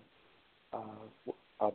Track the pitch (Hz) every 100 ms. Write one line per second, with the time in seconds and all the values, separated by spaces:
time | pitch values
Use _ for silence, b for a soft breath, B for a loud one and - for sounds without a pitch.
0 | - - - - - - - 113 110 107
1 | 110 - 123 - - - 104